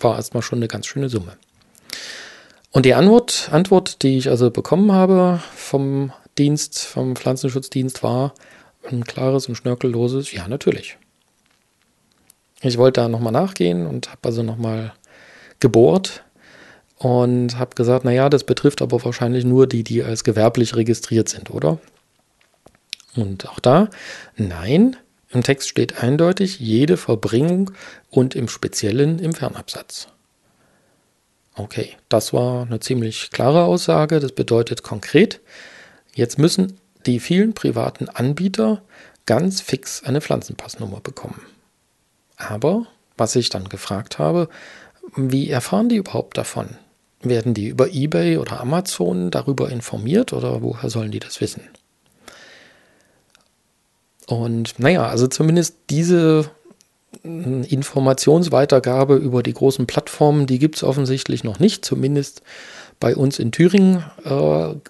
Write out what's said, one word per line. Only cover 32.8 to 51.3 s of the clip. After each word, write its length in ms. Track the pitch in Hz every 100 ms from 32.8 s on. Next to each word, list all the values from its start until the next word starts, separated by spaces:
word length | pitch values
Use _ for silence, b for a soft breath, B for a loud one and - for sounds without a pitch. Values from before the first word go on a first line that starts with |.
ziemlich 500 | - 127 113 - -
klare 340 | - 123 160
Aussage. 560 | 175 175 170 165 151 160
Das 120 | 135
bedeutet 500 | - 120 117 117 120
konkret, 580 | - 110 - - 151 - B B B B B B B
jetzt 240 | - 120 -
müssen 400 | 160 190 185 190 _ _
die 160 | - 120
vielen 320 | - 175 220
privaten 560 | 208 139 120 123 - 131
Anbieter 720 | - 123 147 190 190 220 208 B B B B -
ganz 340 | 131 185 190
fix 420 | - 135 - -
eine 180 | - 135
Pflanzenpassnummer 800 | - 127 - 113 - - 104 101
bekommen. 400 | - - - - - _ _ _ _ _ _ _ _ -
Aber 500 | - 107 143 208 233 _ _ -
was 200 | 113 123
ich 120 | 117
dann 200 | 95 95
gefragt 500 | 98 - 98 107 -
habe, 300 | 151 170 160 B B B B B 370
wie 340 | - 135 135 147
erfahren 400 | 135 - 196 233
die 80 | 220
überhaupt 400 | - - - -
davon? 400 | - - 101 117 _ _ _ _
Werden 320 | 123 120 117
die 140 | 107 104
über 200 | 127 127
eBay 440 | 135 147 170 170 160
oder 240 | - 117
Amazon 720 | 120 165 185 - 175 180 180
darüber 400 | 135 127 135 131
informiert 640 | 120 - 110 110 190 254
oder 300 | 131 123 123
woher 280 | 120 117 113
sollen 200 | 113 107
die 100 | 107
das 200 | -